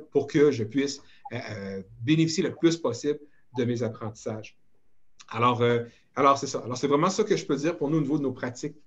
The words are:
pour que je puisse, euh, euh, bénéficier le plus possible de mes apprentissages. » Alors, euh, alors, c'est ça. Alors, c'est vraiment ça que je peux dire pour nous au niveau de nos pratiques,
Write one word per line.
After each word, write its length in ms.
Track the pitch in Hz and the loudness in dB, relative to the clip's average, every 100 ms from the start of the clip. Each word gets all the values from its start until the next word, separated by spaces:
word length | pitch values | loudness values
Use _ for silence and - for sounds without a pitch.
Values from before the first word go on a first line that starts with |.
| - | 0
pour 160 | 139 - | -2 2
que 240 | 156 147 | 4 4
je 140 | 117 | 4
puisse, 400 | 110 139 139 - - - - | -2 -2 -2 -4 -14 -20 -12
euh, 40 | 117 113 | -10 -10
euh, 320 | 101 98 98 95 - | -10 -10 -10 -12 -6
bénéficier 400 | 117 160 160 175 | 2 4 4 2
le 140 | 147 - | -2 2
plus 220 | 165 165 | 2 2
possible 420 | 131 120 147 147 - - _ 120 | -2 -2 -4 -4 -8 -20 _ -2
de 80 | |
mes 200 | 120 120 | -2 0
apprentissages. » 760 | 113 117 110 - 120 110 - - - - - - - - - | -4 -6 -10 -10 -10 -10 -12 -20 -20 -20 -20 -20 -20 -20 -10
Alors, 320 | 113 120 120 | 0 2 4
euh, 220 | 120 120 117 - _ - | 2 2 -2 -12 _ 2
alors, 200 | 139 139 | 4 4
c'est 100 | 135 | 0
ça. 140 | 117 | -6
Alors, 140 | 110 123 | -6 -2
c'est 100 | 143 | 2
vraiment 220 | 143 175 | 2 2
ça 160 | 190 208 | 0 0
que 100 | 165 | 0
je 100 | - | 0
peux 120 | 139 | -2
dire 180 | 151 170 | -2 -2
pour 120 | 143 | 0
nous 80 | 160 | 0
au 40 | |
niveau 160 | 135 151 | 0 0
de 60 | |
nos 80 | 139 | -2
pratiques, 440 | 123 123 120 160 - | -4 -8 -8 -10 -10